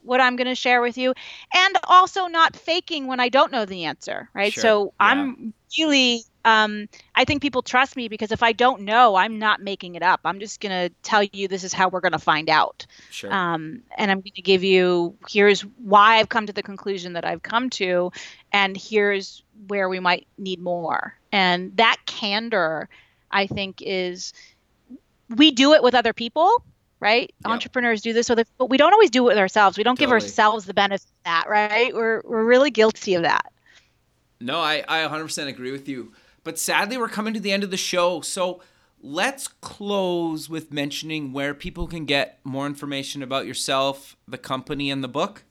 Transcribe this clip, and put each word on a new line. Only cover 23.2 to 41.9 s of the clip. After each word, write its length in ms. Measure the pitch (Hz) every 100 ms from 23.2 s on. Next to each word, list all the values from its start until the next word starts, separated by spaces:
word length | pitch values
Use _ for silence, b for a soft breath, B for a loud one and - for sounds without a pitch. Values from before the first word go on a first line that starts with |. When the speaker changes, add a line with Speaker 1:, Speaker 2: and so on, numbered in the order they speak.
| _
Speaker 1:
I 160 | 202 196
think, 380 | 202 196 185 -
is, 480 | 190 180 180 - b b b _ _ _ 254 _ _ _
we 220 | 226 311
do 220 | 247 277
it 100 | 302
with 100 | 247
other 180 | 247 226
people, 520 | - 233 302 359 480 _ _ _ _
right? 320 | 202 233 - _
Speaker 2:
Yep. 80 | 214
Speaker 1:
Entrepreneurs 500 | 233 - 254 240 214
do 120 | 233
this, 140 | 226 233
so 80 | 226
they, 100 | 226 _
but 120 | 254
we 80 | 269
don't 160 | 302
always 160 | 427 381
do 160 | 233 240
it 60 |
with 60 | 202
ourselves. 400 | 190 220 196 185
We 60 |
don't 160 | 220 254
give 100 | 285
Speaker 2:
Totally. 180 | 226 208
Speaker 1:
ourselves 380 | 214 214 220 185
the 80 |
benefit 300 | 196 202 196
of 200 | _ _ 175
that, 240 | 165 -
right? 440 | 214 208 220 247
We're, 280 | 208 226 220
we're 220 | - 226 226
really 260 | 247 285
guilty 440 | 220 220 - - 180
of 80 |
that. 280 | 165 - - _ b b b b _ _ _ _
Speaker 2:
No, 220 | 120 160
I, 240 | 156 151 -
I 120 | 160
a 100 | 156
hundred 160 | 151 156
percent 240 | - 143
agree 240 | 123 127
with 160 | 135 139
you. 240 | 131 - b b b 160
But 120 | 165
sadly, 400 | - 160 202 254
we're 120 | 226
coming 240 | 220 214
to 60 | 220
the 100 | 196
end 120 | 196
of 80 | 202
the 60 | 190
show, 440 | - 180 175 170
so 400 | - - 185 180 b b b _
let's 440 | - 156 233 269 -
close 1000 | _ - - 202 202 185 175 165 156 143
with 220 | 160 156
mentioning 600 | 147 143 139 156 156 139
where 200 | 135 139
people 340 | 143 180 175
can 180 | 165